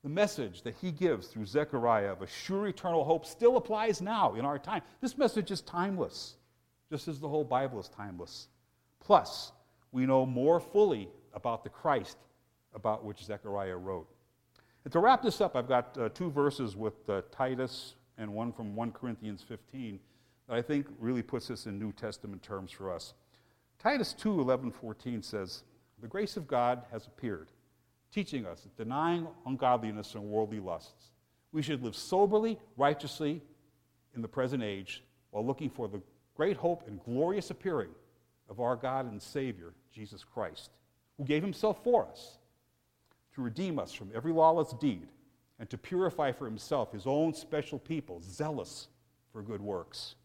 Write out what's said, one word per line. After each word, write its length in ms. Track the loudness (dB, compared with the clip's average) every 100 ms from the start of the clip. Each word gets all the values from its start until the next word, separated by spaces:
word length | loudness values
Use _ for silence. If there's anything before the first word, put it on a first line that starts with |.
The 60 | -2
message 520 | 2 2 2 -6 -6
that 120 | -8
he 180 | -6 -6
gives 360 | 0 2 2 -2
through 180 | -8 -2
Zechariah 680 | 0 0 2 6 6 4
of 100 | -2
a 40 | -8
sure 400 | -8 -4 -2 -2
eternal 360 | -2 2 2
hope 200 | 4 2
still 320 | 2 6 6 6
applies 460 | 2 0 0 0
now 320 | 0 4 4
in 100 | 4
our 140 | -2 -2
time. 240 | -2 -4 -6 -6
This 160 | -6 2
message 340 | 2 2 -2
is 120 | -4
timeless, 760 | -4 0 0 0 -2 -4 -14 -16 _ _ _ _ _
just 180 | -6 -6
as 100 | -6
the 100 | -2
whole 160 | -2
Bible 340 | 2 2 2 -4
is 100 | -10
timeless. 600 | -10 -10 -8 -10 -12 -18 _ _ _ _ _
Plus, 520 | 8 8 8 -8 -10 -16 _ _ _
we 120 | 0
know 220 | 6 6 6
more 340 | 4 6 6
fully 500 | 6 6 6 4 -2 -14 -14
about 320 | -6 -2 -2
the 60 | -6
Christ 480 | -2 2 2 0 -14 _ _ _ _ _
about 280 | -4 -2 0
which 220 | -4 -10
Zechariah 520 | -8 -8 -4 -4 -4 -6
wrote. 300 | -6 -6 -8 _ _ _ _ _ _ _
And 80 | 0
to 80 | 6
wrap 220 | 8 6
this 180 | 4 2
up, 160 | 2 2
I've 100 | 4
got, 300 | 2 2 -2
uh, 120 | -4
two 200 | -2 -2
verses 460 | 2 2 2 -6 -2
with, 320 | -4 -4 -2
uh, 140 | -2 -2
Titus 680 | -2 -2 0 -4 -6 -14 -18 _ -10
and 160 | -8
one 180 | -4 -6
from 240 | -6 -8 -4
One 160 | -4
Corinthians 500 | -4 -8 -6 -8 -10
fifteen 580 | -12 -16 _ -12 -10 -12 _ _ _ _ -2
that 100 | -2
I 60 |
think 240 | 0 -2 -2 -4
really 240 | -2 0
puts 260 | -2 -6 -4
this 180 | -8 -6
in 120 | -6
New 140 | -6
Testament 500 | -6 -8 -8 -12 -12
terms 280 | -10 -10 -10
for 220 | -8 -6
us. 220 | -6 -8 -18 _ _ _ _ _ _
Titus 340 | 0 2 -2
two 260 | -2 0 2
eleven 320 | 4 2 0
fourteen 520 | -6 -10 -8 -6 -6
says, 420 | -6 -6 -6 -10 -16 _ _ _
"The 80 | -8
grace 300 | -6 -4 -6
of 100 | -2
God 380 | 2 2 0 -4
has 160 | -12 -12
appeared, 440 | -8 -6 -6 -10 _ _ _ _ _ _
teaching 340 | -6 -4 -4
us 200 | -6 -10
that 120 | -14 -10
denying 500 | -4 0 2 0 -2 -10 -6
ungodliness 680 | 2 4 4 2 -6 -8
and 160 | -10 -2
worldly 300 | 0 0 -2
lusts, 500 | -6 -6 -8 _ -20 _ _ _ _
we 100 | -4
should 200 | -2 -2
live 140 | -2 -6
soberly, 640 | 0 4 6 4 2 -4 -10 2
righteously 680 | 2 2 -6 -4 -2 -2 -8 _ _ _ _ _ _
in 60 | -10
the 80 | -6
present 340 | -2 0 0
age, 400 | -2 -4 -8 -12 _ _ _
while 140 | -4
looking 260 | -2 -2 -4
for 180 | -6 -6
the 140 | -6 -12 _ _
great 240 | 0 0 2
hope 280 | 0 -2 -6
and 160 | -12
glorious 480 | -4 0 2 0 -4
appearing 440 | -6 -2 -2 -4 -10 _ _ _ _ _
of 100 | -2
our 160 | 0
God 320 | 0 0 -2 -4
and 160 | -8
Savior, 500 | -8 -4 -4 -6 -14 -20 _
Jesus 320 | -16 -16 -16
Christ, 480 | -12 -6 -4 -6 -18 _ _ _ _ -8
who 80 |
gave 160 | 0 2
himself 440 | 2 0 0 2
for 200 | 4 4 4
us 320 | -8 -20 -20 _ _ _ _ _ _ _ _ _
to 100 | -6
redeem 360 | -6 -2 -2 -2
us 140 | -4
from 180 | -8 -8
every 200 | -4 2
lawless 400 | 8 8 8 2
deed 360 | 2 0 0 -8 -20 _ _ _ _
and 100 | -12
to 80 | -10
purify 540 | -4 0 2 2 0
for 140 | 0 -6
himself 440 | -8 -2 0 0
his 160 | -4 0
own 260 | 2 2
special 460 | 0 -4 -4 -4 -8
people, 400 | -4 -6 -6 -14
zealous 680 | -12 -6 -4 -4 -6 -12 -16 _ _ _ _
for 100 | -14
good 200 | -8 -8
works." 560 | -4 -4 -6 -12 -14 -16